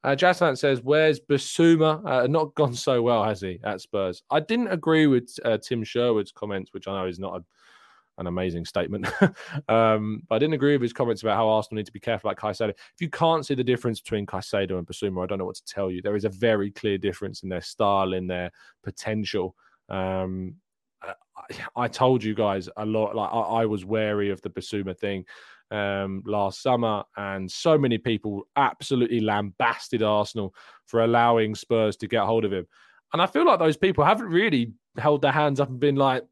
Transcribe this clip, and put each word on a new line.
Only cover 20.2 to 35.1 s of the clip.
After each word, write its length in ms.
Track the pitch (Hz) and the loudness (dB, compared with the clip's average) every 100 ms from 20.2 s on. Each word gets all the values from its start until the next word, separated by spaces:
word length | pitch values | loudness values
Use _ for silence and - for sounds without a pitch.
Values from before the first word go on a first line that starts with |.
| 92 92 92 170 _ _ _ _ | -4 -6 -8 -12 _ _ _ _
I, 120 | - - _ - - - - 117 | -16 -16 _ -20 -16 -14 -12 -4
I 120 | 120 | -4
told 360 | - 131 127 | 2 4 4
you 120 | 107 107 | 0 0
guys 340 | 104 98 92 - | 0 0 -6 -8
a 80 | 107 | -4
lot, 300 | 110 107 107 | -2 -2 -2
like, 140 | 98 | -2
I, 80 | 117 | -2
I 260 | 90 113 113 | -2 0 0
was 200 | 107 92 | -2 -2
wary 440 | 110 107 104 101 | -2 0 0 -2
of 120 | 95 | -4
the 80 | 95 | -8
Bissouma 480 | 95 - 104 95 90 | -10 -8 -6 -6 -6
thing, 280 | 101 98 90 - - - _ | -6 -6 -10 -20 -20 -20 _
um, 520 | 107 101 98 98 95 101 | -4 -2 -2 -4 -6 -4
last 360 | 104 98 - | -2 -2 -2
summer, 420 | 131 120 117 104 - - | 0 0 0 -2 -6 -10
and 320 | 101 98 92 | -8 -8 -8
so 280 | - 170 156 | -2 2 4
many 200 | 135 113 | 4 0
people 500 | 123 107 107 98 - - | 0 -2 -2 -8 -4 0
absolutely 640 | 135 - - 127 117 120 | 0 0 -2 0 2 2
lambasted 840 | 107 104 104 - 117 110 - 117 | 0 0 -2 -2 -2 -2 -4 -2
Arsenal 500 | 107 107 104 113 98 - - - _ | 2 2 0 -4 -8 -10 -20 -20 _
for 180 | 117 | 2
allowing 520 | 113 117 120 117 107 104 | 4 4 6 4 2 -4
Spurs 400 | - 117 107 - | -2 0 2 -2
to 100 | 104 | -2
get 160 | 113 | 0
hold 220 | 98 113 107 | 2 0 0
of 80 | |
him. 140 | 95 85 _ _ _ _ | -4 -6 _ _ _ _
And 80 | 160 | -2
I 40 | 180 | 0
feel 200 | 294 339 | 4 4
like 140 | 190 | 4
those 180 | 160 151 | 2 2
people 260 | 190 156 | 0 4
haven't 240 | 147 - 220 | 4 2 2
really 460 | 165 220 139 117 - _ - | 2 2 0 -2 -8 _ -2
held 240 | 147 | 0